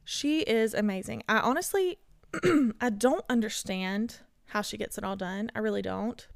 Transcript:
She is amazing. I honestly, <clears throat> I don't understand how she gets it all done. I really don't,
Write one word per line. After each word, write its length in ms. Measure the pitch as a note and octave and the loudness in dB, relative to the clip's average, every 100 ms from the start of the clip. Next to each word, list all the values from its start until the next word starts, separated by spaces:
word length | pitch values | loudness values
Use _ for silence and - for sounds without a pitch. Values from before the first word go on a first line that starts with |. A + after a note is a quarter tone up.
She 360 | - - C#4+ D#4 | -10 -4 0 0
is 320 | - A3+ A3 | 2 2 2
amazing. 520 | A3 G#3 F#3+ G#3+ - - | 2 0 0 -6 -6 0
I 100 | A3 | 2
honestly, 600 | - C#4+ F4+ G4 F#4 - - - | 2 2 0 0 0 -2 -12 -20
<clears throat> 260 | - - F4+ D#4 B3 - | -10 0 4 6 4 2
I 100 | A#3+ | -2
don't 340 | G3+ B3 E4+ - | 2 2 2 2
understand 920 | A#3+ G#3+ - - F#3 F#3 G3+ A#3 - - _ - | 2 2 -2 -4 -2 -2 -2 -2 -6 -20 _ -6
how 160 | G#3 | -4
she 140 | G3+ G#3+ | -4 -4
gets 200 | - - | -8 -6
it 80 | |
all 120 | G3+ G3 | -6 -4
done. 340 | F3+ F#3+ A3+ | -4 -4 -4
I 40 | - | -2
really 240 | G#3+ G3+ | -2 0
don't, 440 | F#3+ F#3+ G#3+ A#3+ - | -2 -2 -4 -6 -10